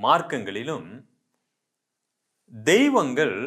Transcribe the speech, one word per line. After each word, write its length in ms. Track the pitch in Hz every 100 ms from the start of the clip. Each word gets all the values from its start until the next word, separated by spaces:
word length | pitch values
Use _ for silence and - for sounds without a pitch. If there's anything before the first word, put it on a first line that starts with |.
மார்க்கங்களிலும் 880 | 117 165 160 139 98 101 135 131 82 120 - _ _ _ _ _ _ _ _ _ _ _ _ _ _
தெய்வங்கள் 840 | 110 117 202 285 262 143 123 143 95